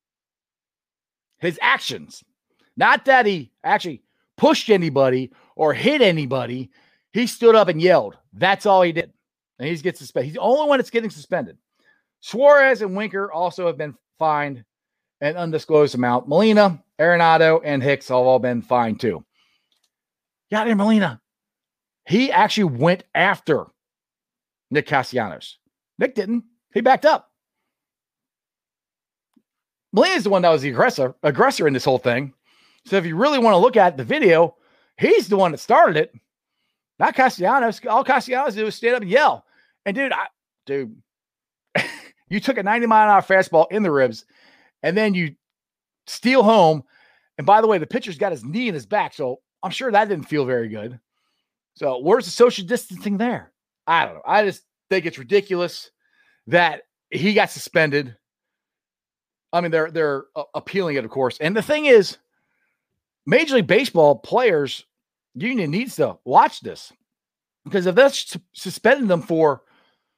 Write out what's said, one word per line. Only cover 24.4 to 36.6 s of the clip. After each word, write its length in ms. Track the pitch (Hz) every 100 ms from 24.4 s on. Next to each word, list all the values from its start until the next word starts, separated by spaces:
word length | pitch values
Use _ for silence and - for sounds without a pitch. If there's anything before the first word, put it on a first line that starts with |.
| _ _ -
Nick 180 | 147 -
Castellanos. 720 | 139 123 123 101 69 - - _ _ _ -
Nick 160 | 262 208
didn't. 280 | 190 233 - _ _
He 80 | 208
backed 240 | 247 254 294
up. 260 | 277 _ _ _ _ _ _ _ _ _ _ _ _ _ _ _ _ _ _ _ _ _ _ _ _ _ _ _
Molina's 300 | 196 349 349
the 80 | 202
one 100 | 196
that 80 | 175
was 140 | 156
the 60 | 139
aggressor, 440 | 120 240 151 127 -
aggressor 460 | 147 143 262 - 151
in 60 |
this 120 | 131 143
whole 140 | 127
thing. 340 | 123 120 143 - _ _ _ _ -
So 100 | 196
if 100 | 165
you 100 | 160
really 220 | 285 277
wanna 220 | 226 180
look 180 | 240 220
at 200 | 180 135
the 60 |
video, 520 | 120 302 214 160 165 - _ _ _ -
he's 260 | 262 440 190
the 100 | 196
one 140 | 180
that 60 | 139
started 400 | - 277 294 151
it, 160 | 156 - _ _ _ _